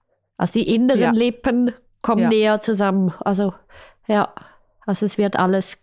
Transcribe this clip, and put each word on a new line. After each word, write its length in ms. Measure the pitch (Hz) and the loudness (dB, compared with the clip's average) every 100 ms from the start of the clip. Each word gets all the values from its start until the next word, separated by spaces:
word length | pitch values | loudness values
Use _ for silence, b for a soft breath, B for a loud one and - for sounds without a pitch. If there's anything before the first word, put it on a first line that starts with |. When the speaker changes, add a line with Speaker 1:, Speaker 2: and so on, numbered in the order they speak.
| _ _ _ - | _ _ _ -6
Speaker 1:
Also 160 | 180 220 | -4 -2
die 140 | - 226 | 0 0
inneren 240 | 247 247 | 2 2
Speaker 2:
Ja. 120 | 240 | 2
Speaker 1:
Lippen 600 | 226 240 240 269 240 247 233 _ _ | 2 0 -2 -2 0 -2 -4 _ _
kommen 200 | - 220 | -2 0
Speaker 2:
Ja. 60 | 226 | 2
Speaker 1:
näher 300 | 220 214 214 | 2 2 0
zusammen. 540 | 220 202 202 190 185 - | -2 0 0 2 0 -2
Also, 300 | - 196 202 - _ B B B - | -4 -2 -2 -4 _ B B B -2
ja. 260 | 208 - - B B _ _ - | -2 -2 -6 B B _ _ -6
Also 200 | 190 208 | -2 -2
es 100 | - | 0
wird 200 | 202 - | -2 0
alles 420 | 185 190 - - | 0 0 -4 -10